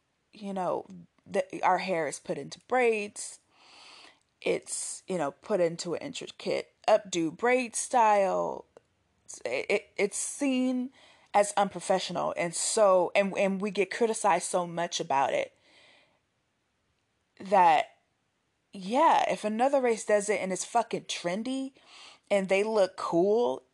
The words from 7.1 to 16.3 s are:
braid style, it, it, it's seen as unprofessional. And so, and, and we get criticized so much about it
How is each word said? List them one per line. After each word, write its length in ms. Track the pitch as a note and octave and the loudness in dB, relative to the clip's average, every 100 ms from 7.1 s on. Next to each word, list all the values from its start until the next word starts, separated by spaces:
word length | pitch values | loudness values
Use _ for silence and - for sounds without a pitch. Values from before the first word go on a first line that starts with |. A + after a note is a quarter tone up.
| F3+ D#3+ | -2 -2
braid 420 | E3+ A#3+ B3+ A#3+ - | -2 0 0 0 -6
style, 880 | - B3+ A3 G#3 F#3+ F3+ E3+ - - - _ _ _ _ _ - | -2 4 6 4 4 0 -4 -6 -14 -20 _ _ _ _ _ -10
it, 220 | A#2+ B2+ - | -6 -4 -2
it, 160 | G3+ - - | -2 -4 -2
it's 220 | G3 - | -2 -2
seen 720 | - - C#4+ B3+ B3+ B3+ B3 _ - _ _ | -8 -4 -2 0 0 -2 -4 _ -20 _ _
as 180 | G3+ G3+ - | 0 2 0
unprofessional. 760 | G3 F3 - F#3+ - E3+ D3+ - | -2 -2 -2 -2 0 -4 -4 -4
And 180 | E3+ | -4
so, 560 | E3+ - A3+ G3+ F#3 E3+ | -4 -2 4 6 6 4
and, 220 | - G3 - | 2 0 0
and 240 | G3 G3 | 0 0
we 100 | G#3 | -4
get 200 | F#3+ F#3 | -2 -4
criticized 580 | - A#3 A3 G#3 F3 - | 0 -2 0 2 0 0
so 180 | F#3 F3 | -4 -4
much 340 | E3+ F3 - | -4 -6 -6
about 320 | E3 C3+ C3+ | -2 0 0
it 200 | C#3+ - _ _ _ _ _ _ _ _ | 0 -4 _ _ _ _ _ _ _ _